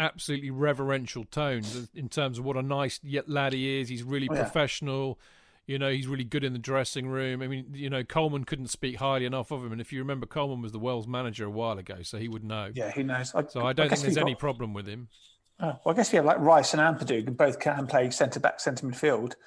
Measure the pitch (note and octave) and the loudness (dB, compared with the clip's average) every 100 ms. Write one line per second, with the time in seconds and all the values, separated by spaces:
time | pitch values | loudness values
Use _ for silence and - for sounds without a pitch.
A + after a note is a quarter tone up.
0 | D#3+ - - C#3 C#3 C3 D3 C3+ C3+ C3+ | -2 -2 -4 -4 -4 0 2 2 0 -2
1 | B2 B2 A2 - D3 B2 G#2+ A#2+ A#2 - | -2 -10 -8 -2 0 -2 -4 -6 -10 -8
2 | B2+ - C#3 A#2+ C3 C3 C3+ C#3 C3+ - | -6 -2 -2 0 -2 -2 0 0 0 -2
3 | D3 C#3 - D3 C#3 C3 C3+ C3+ B2 B2 | -4 -4 -2 0 0 0 0 0 -2 -6
4 | A#2+ C#3 C3 D3 A2+ E3 C#3 - C#3+ C3+ | -4 -2 0 0 0 2 2 0 -4 -2
5 | C3+ B2 _ _ _ _ - C3+ C#3 C3+ | -2 -4 _ _ _ _ -6 -2 0 0
6 | C3 C3+ A#2+ D3 C#3 B2 A#2 C3+ B2+ - | -2 -4 -2 -2 -2 -2 0 0 0 -2
7 | B2+ C3 C3 B2+ C3 C3+ C3 C#3 C#3 C3+ | -4 -2 -2 -2 -4 -6 -8 -8 -4 -2
8 | B2+ E3 D#3+ C#3+ B2+ C#3 B2+ - C3+ A#2+ | -2 2 2 2 -2 -4 -6 -4 -4 -2
9 | C3+ C3+ B2 C3 A#2 C#3+ A#2+ A2+ A#2+ C3+ | 0 2 0 -2 -4 -6 -6 -8 -6 -6
10 | C3+ C#3 A#2 D#3 C#3+ B2+ A2+ A2 A#2+ B2 | -4 -6 -4 -2 -2 -2 -6 -4 -2 -2
11 | A2+ B2+ B2+ G#2+ G#2+ G#2 A2+ G2+ F#2 F#2 | -2 -4 -4 -4 -4 -2 -2 -2 -6 -10
12 | F2 G#2+ A#2 A2+ A2 A2 G2+ B2 G#2 C#3 | -10 -6 -6 -6 -6 -6 -6 -4 -4 -2
13 | C3+ B2+ B2+ - D3 B2+ A#2+ C3 D3+ C#3 | -2 -2 -2 -2 -2 0 0 2 4 4
14 | C#3 D3+ D#3 A#2+ D3 B2 A#2 G2+ G2 A2 | 2 2 2 0 -2 -2 -4 -6 -8 -10
15 | A#2+ _ _ _ _ - E3 C#3 - E3 | -12 _ _ _ _ -6 -4 -2 0 2
16 | G#3+ F#3 D3 F3 D3 D#3+ - D#3 D#3+ D3 | 4 6 6 6 8 8 8 6 4 4
17 | C3 A#2 A2+ B2 D3 - D3+ C#3 C3+ C#3+ | 0 0 0 4 4 4 0 0 2 2
18 | B2+ - D#3 D3 D3 - - C3 C3+ C3 | 2 4 2 2 0 0 -2 -2 -4 0
19 | D3+ A#2+ A#2+ - | 2 4 0 -6